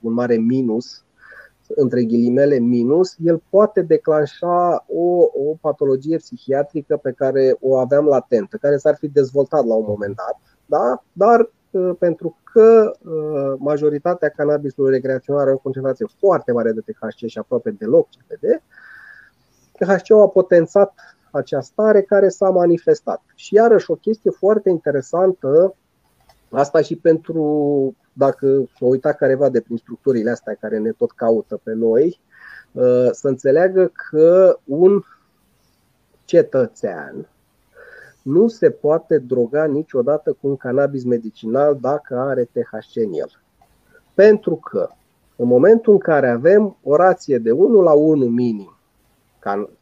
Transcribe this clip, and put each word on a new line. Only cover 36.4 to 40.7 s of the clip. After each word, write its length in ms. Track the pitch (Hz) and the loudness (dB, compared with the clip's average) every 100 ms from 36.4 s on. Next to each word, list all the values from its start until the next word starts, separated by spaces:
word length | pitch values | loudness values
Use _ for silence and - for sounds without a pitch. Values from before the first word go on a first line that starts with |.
| 151 135 117 _ 107 85 71 - - _ _ _ _ _ - - - _ | 2 0 -4 _ -10 -10 -14 -16 -18 _ _ _ _ _ -20 -20 -20 _
nu 260 | 131 160 226 | -4 0 0
se 220 | - 113 | 2 0
poate 480 | - 147 160 - 151 | 0 -2 -2 0 -2
droga 480 | 123 123 117 143 156 | -2 -2 -2 -2 -2
niciodată 640 | 139 156 131 120 151 - | -4 -4 -4 -2 -2 -4
cu 160 | - 139 | -6 -6
un 80 | 139 | -6
cannabis 480 | 127 | -4